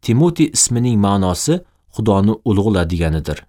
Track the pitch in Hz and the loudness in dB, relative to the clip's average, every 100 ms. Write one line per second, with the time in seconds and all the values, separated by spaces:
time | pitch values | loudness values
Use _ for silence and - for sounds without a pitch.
0 | - 117 170 170 156 - - 120 123 110 | 0 2 2 2 -2 0 -2 0 0 2
1 | 101 101 92 87 - 175 - _ _ - | 2 2 0 -2 -2 -4 -4 _ _ -4
2 | 110 98 101 110 123 101 104 98 82 87 | 0 2 2 0 0 0 2 0 -2 -2
3 | 82 78 76 73 | -2 -2 -4 -8